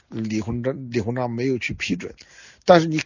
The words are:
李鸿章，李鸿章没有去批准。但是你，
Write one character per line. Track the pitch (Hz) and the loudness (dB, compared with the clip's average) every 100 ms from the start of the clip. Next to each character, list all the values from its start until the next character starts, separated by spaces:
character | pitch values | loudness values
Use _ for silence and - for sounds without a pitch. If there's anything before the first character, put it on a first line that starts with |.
| - | -12
李 | 117 113 107 | -6 -4 -2
鸿 | 107 120 | -2 -4
章， | 120 135 131 | -2 -4 -4
李 | 117 | -2
鸿 | 104 | -2
章 | 123 123 | -2 -2
没 | 117 131 | -2 -2
有 | 127 | -2
去 | - | -4
批 | - - 180 | -6 -4 -4
准。 | - - - - - - | -6 -14 -20 -20 -20 -4
但 | - 175 | 6 6
是 | 165 | 6
你， | 156 | 0